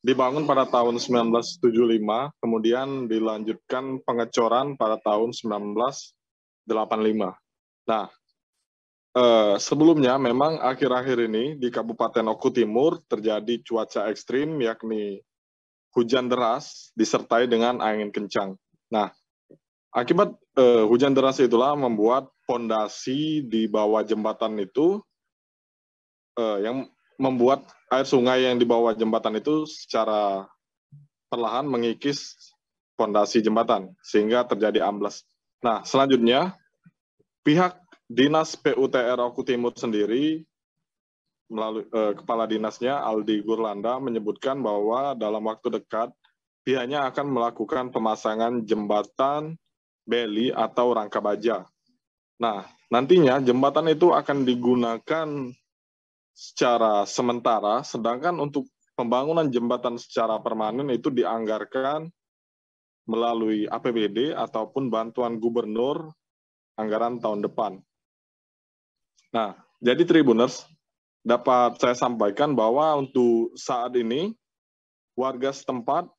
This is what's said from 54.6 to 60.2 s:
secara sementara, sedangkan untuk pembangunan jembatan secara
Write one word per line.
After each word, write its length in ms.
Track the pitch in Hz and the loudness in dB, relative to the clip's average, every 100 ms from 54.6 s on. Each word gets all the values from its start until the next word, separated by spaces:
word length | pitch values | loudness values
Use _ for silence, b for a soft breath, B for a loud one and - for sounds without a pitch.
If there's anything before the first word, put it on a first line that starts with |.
| 120 123 117 113 - 156 156 147 127 127 _ _ _ _ _ _ _ | 2 2 2 -4 -4 -4 -4 -8 -10 -14 _ _ _ _ _ _ _
secara 720 | - - - 131 117 110 104 | -20 -18 0 2 4 4 2
sementara, 800 | 101 - 123 120 120 110 104 117 | 0 -2 -2 0 0 0 0 -2
sedangkan 560 | 147 123 113 123 165 170 | -4 -6 -4 -2 -4 -4
untuk 240 | 143 143 131 _ _ - | -4 -4 -8 _ _ -6
pembangunan 560 | 117 123 143 165 156 | -2 0 0 0 0
jembatan 480 | 120 117 123 120 117 | 0 -2 -2 -4 -6
secara 400 | - 123 | -8 -2